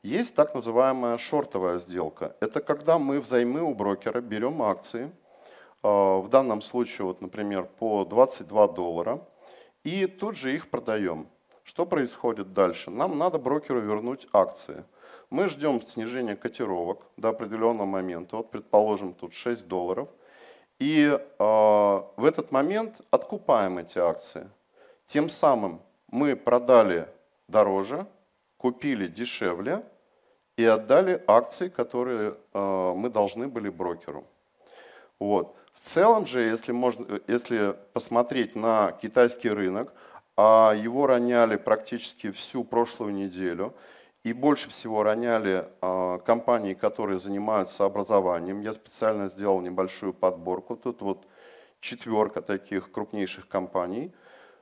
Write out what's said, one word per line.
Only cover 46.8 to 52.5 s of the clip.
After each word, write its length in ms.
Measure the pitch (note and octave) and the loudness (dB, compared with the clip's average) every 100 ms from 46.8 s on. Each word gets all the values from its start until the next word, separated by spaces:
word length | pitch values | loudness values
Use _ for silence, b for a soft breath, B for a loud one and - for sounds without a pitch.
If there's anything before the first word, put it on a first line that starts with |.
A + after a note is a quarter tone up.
| G#2+ - G#2 F#2+ | -4 -2 -4 -4
занимаются 640 | G2 G2 G#2+ G#2+ F2+ - | -6 -6 -2 -2 -2 -2
образованием. 800 | G2 G2+ G2 G#2 F2+ E2+ F2 G2+ | -2 -2 0 2 2 -2 -4 -8
Я 120 | G#2+ | -8
специально 540 | A2 - - A2 G#2+ G2 | -10 -14 -4 -2 -2 -6
сделал 320 | G2 G2+ F#2+ | -6 0 0
небольшую 540 | F2+ F2+ F#2 - G2 | 0 -4 -4 -4 -8
подборку. 640 | - F#2 F2+ F2 F#2 - A#2 | -2 -2 -2 -6 -6 -6 -10
Тут 240 | B2+ A#2+ | -8 -8
вот 260 | G2 F#2+ _ B B B B B | -6 -8 _ B B B B B
четвёрка 600 | - A#2+ A#2+ A2 G#2+ - | -14 -12 -4 0 0 -2
таких 500 | - | -6